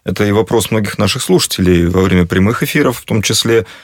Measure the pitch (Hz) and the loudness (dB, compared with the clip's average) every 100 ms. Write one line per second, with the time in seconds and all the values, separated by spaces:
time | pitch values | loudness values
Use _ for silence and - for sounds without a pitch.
0 | - 98 104 101 113 117 - 110 101 - | -8 -2 0 0 0 0 0 -2 -4 -2
1 | 101 131 - 180 - - 90 87 85 92 | -2 -2 0 0 0 0 2 2 2 2
2 | 95 92 87 95 98 120 147 151 143 120 | 2 2 2 2 0 0 -2 0 0 -2
3 | - 113 117 117 113 113 107 - | -4 -2 -2 -2 2 0 0 -8